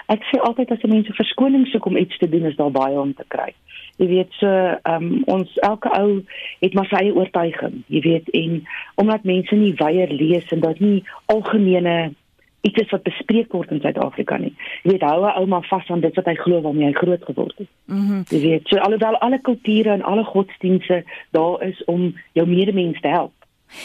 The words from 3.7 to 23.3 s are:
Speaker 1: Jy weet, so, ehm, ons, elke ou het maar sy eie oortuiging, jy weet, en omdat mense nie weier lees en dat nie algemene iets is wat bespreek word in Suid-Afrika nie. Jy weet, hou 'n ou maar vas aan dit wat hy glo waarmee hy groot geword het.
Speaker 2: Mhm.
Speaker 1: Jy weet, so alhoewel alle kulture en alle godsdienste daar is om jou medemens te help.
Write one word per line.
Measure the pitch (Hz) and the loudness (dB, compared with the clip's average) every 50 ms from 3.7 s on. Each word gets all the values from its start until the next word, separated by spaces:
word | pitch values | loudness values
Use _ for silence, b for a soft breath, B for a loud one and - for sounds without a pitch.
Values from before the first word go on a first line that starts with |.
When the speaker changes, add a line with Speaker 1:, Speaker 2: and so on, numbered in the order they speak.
| B B B B B | B B B B B
Speaker 1:
Jy | - 190 | -2 0
weet, | 175 180 185 180 185 | 2 2 2 0 -2
so, | - - 202 | -2 -2 0
ehm, | 196 190 190 185 175 - - - 160 165 160 170 170 180 - 262 | 2 4 2 2 2 0 -2 -2 -2 -2 -2 -2 -2 -2 0 0
ons, | - 185 190 175 - - - | 0 0 0 -2 -2 -2 0
elke | 196 202 214 214 - - - 196 | 0 0 0 -2 -2 -2 0 2
ou | 202 208 202 196 196 B B B B B B B | 2 2 2 0 -4 B B B B B B B
het | - 190 185 | -2 0 2
maar | 196 190 | 0 0
sy | - 202 | 0 0
eie | 185 190 208 180 | 0 2 2 2
oortuiging, | - 185 - - 175 170 165 - - - - - 123 - | 2 0 0 0 0 0 -2 -2 -4 -8 -8 -8 -12 -8
jy | - 151 156 | -4 -2 0
weet, | 139 165 165 165 165 - | 2 2 2 0 0 -2
en | - - 165 165 170 156 160 B B B B B B | -2 -2 -2 -2 -4 -4 -6 B B B B B B
omdat | - 202 214 220 214 208 | 0 2 2 2 0 0
mense | 185 185 185 180 - 208 | 0 0 0 0 2 2
nie | 214 208 202 160 | 4 4 2 2
weier | - 151 151 170 185 185 143 | 2 0 2 2 2 0 0
lees | 147 139 156 156 175 170 - - | 0 0 2 2 2 0 0 -2
en | 170 165 | -2 0
dat | 165 160 160 - | 0 0 0 2
nie | 202 208 202 190 185 B B B B | 2 2 2 2 -2 B B B B
algemene | - 214 220 190 - - 214 202 185 180 180 175 170 170 165 160 160 147 - _ _ _ _ _ _ _ _ | 0 0 0 0 0 0 2 4 4 4 2 2 0 0 0 -2 -4 -8 -12 _ _ _ _ _ _ _ _
iets | - 202 - 220 | -2 0 0 0
is | 208 - | 0 0
wat | 196 185 | -2 -4
bespreek | - 180 - - - - 214 226 226 - | -4 -6 -6 -4 -2 0 0 0 0 0
word | - 175 156 - | -4 -6 -4 -4
in | 156 147 | -4 -4
Suid-Afrika | - 151 151 - 135 135 - - - - 143 | -2 -2 -2 -2 -4 -4 -4 -6 -4 -4 -4
nie. | 165 175 - - B B B B B | -4 -4 -6 -8 B B B B B
Jy | B 175 | B 0
weet, | 196 185 | 2 2
hou | 151 147 156 175 196 | 2 2 2 2 2
'n | 208 - | 2 0
ou | 185 185 | 0 0
maar | 190 185 175 170 - | 0 0 -2 0 -2
vas | 196 185 - - | -2 -2 -2 -2
aan | 175 175 | -2 0
dit | 160 160 160 | 0 0 0
wat | 185 180 | 0 -2
hy | 175 165 | -2 -2
glo | - - 175 180 170 | 0 0 0 2 2
waarmee | 151 151 147 151 147 | 0 0 0 2 2
hy | 143 | 2
groot | 139 - 175 180 180 175 - | 2 2 0 0 0 0 -4
geword | - 135 - - - - - | -6 -6 -6 -6 -6 -8 -12
het. | 196 - _ _ _ | -16 -18 _ _ _
Speaker 2:
Mhm. | - 196 196 202 202 202 190 175 - | -6 -2 0 0 0 0 -2 -2 -2
Speaker 1:
Jy | 170 156 | 0 2
weet, | 143 165 160 156 156 - | 2 2 2 0 2 0
so | 202 | 2
alhoewel | 196 190 202 220 208 220 220 220 - | 2 2 2 2 2 0 0 0 0
alle | 220 247 269 262 | 0 0 0 0
kulture | - 254 240 - - 214 214 214 214 214 | 0 -2 -2 0 0 2 2 2 4 2
en | 202 190 | 2 0
alle | - 165 196 220 214 | 0 0 0 0 0
godsdienste | - - 190 190 190 - - - 180 185 180 - - 180 175 - B B B B B | 0 0 0 -2 -2 -4 -4 0 2 2 2 2 0 -2 -2 -2 B B B B B
daar | - 160 160 175 180 - | 0 0 2 0 0 -2
is | - 190 180 - - | -4 -6 -8 -6 -4
om | - 175 175 180 175 143 B B B | -2 0 0 0 -2 -4 B B B
jou | - 165 170 | -2 0 2
medemens | 175 175 185 196 208 196 190 180 170 - - | 4 2 2 2 2 0 0 0 -2 -4 -4
te | - 143 | -2 0
help. | 160 175 139 - | 0 0 -2 -4